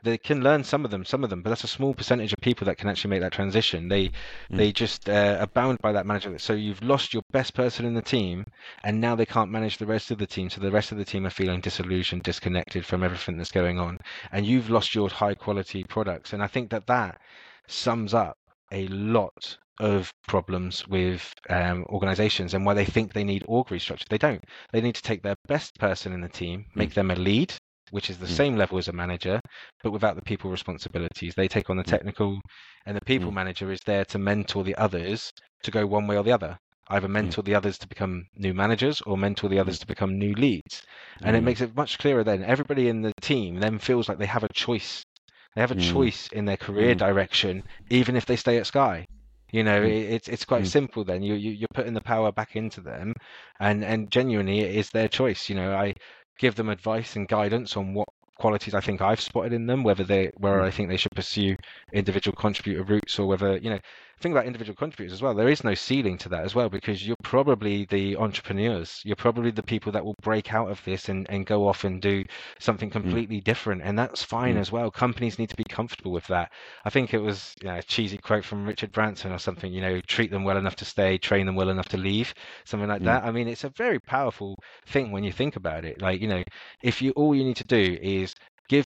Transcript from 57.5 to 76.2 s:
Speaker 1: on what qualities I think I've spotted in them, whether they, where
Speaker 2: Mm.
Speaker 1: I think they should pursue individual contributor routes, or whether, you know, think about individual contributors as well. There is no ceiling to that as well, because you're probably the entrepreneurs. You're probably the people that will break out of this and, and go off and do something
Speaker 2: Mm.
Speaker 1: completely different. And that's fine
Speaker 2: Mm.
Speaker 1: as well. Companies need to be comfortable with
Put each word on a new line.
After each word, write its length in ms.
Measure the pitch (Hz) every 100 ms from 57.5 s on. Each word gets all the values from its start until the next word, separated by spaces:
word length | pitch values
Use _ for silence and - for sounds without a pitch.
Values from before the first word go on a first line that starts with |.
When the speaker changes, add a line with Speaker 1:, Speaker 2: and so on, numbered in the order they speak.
| 113 117 104
Speaker 1:
on 160 | 95
what 160 | 101 104 _ _ -
qualities 360 | 113 107 -
I 60 | 101
think 220 | 95 95
I've 180 | 95 110
spotted 320 | - 117 113
in 140 | 117 117
them, 180 | 127
whether 200 | 117 98
they, 260 | 95 98 92 -
where 220 | 101 98
Speaker 2:
Mm. 40 |
Speaker 1:
I 60 | 95
think 180 | 95 95
they 80 | 90
should 160 | -
pursue 400 | - - - 98 95 - - -
individual 420 | 104 98 98 101
contributor 480 | - 107 98 104 90
routes, 360 | 95 104 - -
or 80 | 98
whether, 320 | 95 98 95
you 100 | 110
know, 100 | 101 - - - _
think 120 | 175
about 120 | 147 120
individual 300 | 120 107 101
contributors 360 | 156 - 92
as 80 | 92
well. 140 | 131
There 140 | 104 117
is 160 | 147
no 100 | 120
ceiling 420 | 95 - 135 110 90
to 100 | 90
that 160 | 87
as 100 | 90
well, 140 | 110 113
because 360 | 98 - 98 101
you're 100 | 117
probably 640 | - 127 139 117 104 101 98
the 300 | 101 98 98
entrepreneurs. 840 | 107 98 - 98 110 98 82 -
You're 120 | 104 101
probably 340 | 120 117 117
the 140 | 110
people 260 | 104 110 -
that 120 | 101
will 100 | 95 104
break 320 | - 110 -
out 160 | 110 104
of 120 | 101
this 240 | - 95 -
and, 180 | 95 92
and 160 | 98
go 220 | 92 104 101
off 160 | 98
and 160 | 101 92
do 240 | 101 98 95 - - -
something 280 | - 104 107
Speaker 2:
Mm. 40 |
Speaker 1:
completely 480 | 113 92 90 107 107
different. 420 | 98 120 110 92
And 140 | 85 104
that's 240 | 127 -
fine 320 | - 117 123
Speaker 2:
Mm. 60 | 113
Speaker 1:
as 100 | 95
well. 180 | 113 117
Companies 460 | - 123 117 120 101
need 100 | 113
to 60 | -
be 80 |
comfortable 480 | 107 - 120 - 98
with 140 | 87